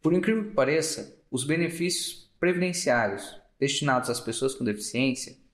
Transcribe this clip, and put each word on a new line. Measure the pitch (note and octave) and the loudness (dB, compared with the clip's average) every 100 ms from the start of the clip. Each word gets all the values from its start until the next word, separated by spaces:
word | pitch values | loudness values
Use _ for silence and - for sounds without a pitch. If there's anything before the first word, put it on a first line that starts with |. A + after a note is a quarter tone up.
Por | D#3 | 4
incrível | E3+ - A3 G#3 | 2 2 0 0
que | |
pareça, | - C3 D#3 D#3 - - - _ | 0 2 2 0 -4 -10 -18 _
os | B2+ | -6
benefícios | C3+ E3 E3+ E3 F3 F3+ - - - _ | 0 0 0 0 -2 -2 -4 -10 -18 _
previdenciários | F3 F3 F3+ F3 - A#2+ G#2+ G2 - - _ _ | 2 2 0 0 2 2 2 -2 -10 -16 _ _
destinados | C#3 - D3 B2+ B2 | -2 0 2 2 2
às | A#2 | -4
pessoas | - A2+ C3 - | -4 -2 -2 0
com | |
deficiência | A#2+ G#2 - A#2 C3 B2+ - - _ | -2 -2 -4 0 0 0 -8 -14 _